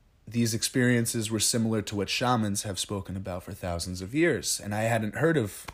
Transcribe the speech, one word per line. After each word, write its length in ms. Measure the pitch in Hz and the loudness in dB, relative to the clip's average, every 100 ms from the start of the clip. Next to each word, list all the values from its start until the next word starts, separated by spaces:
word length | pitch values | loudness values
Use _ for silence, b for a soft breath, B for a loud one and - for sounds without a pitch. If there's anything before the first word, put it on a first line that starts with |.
| _ _ - | _ _ -4
these 260 | 117 117 | 0 2
experiences 760 | 110 - 135 123 120 117 120 107 | 2 0 4 4 4 2 0 -2
were 120 | 110 | 0
similar 420 | - 120 113 110 | 2 2 2 0
to 140 | 101 101 | 0 -2
what 120 | 98 | -2
shamans 540 | - 123 123 107 101 | 0 2 2 2 -2
have 160 | 107 92 | -4 -6
spoken 380 | - 101 90 92 | -4 -4 -4 -8
about 260 | 98 90 | -6 -8
for 100 | - | -8
thousands 480 | 98 92 87 85 92 | -8 -4 -4 -4 -6
of 140 | 95 | -4
years. 460 | 139 170 110 - - | 0 2 2 0 -4
And 100 | 101 104 | -2 -2
I 60 | |
hadn't 340 | 113 113 107 104 | 2 2 0 0
heard 200 | 151 160 | 2 4
of 300 | 104 - - | 0 -4 -8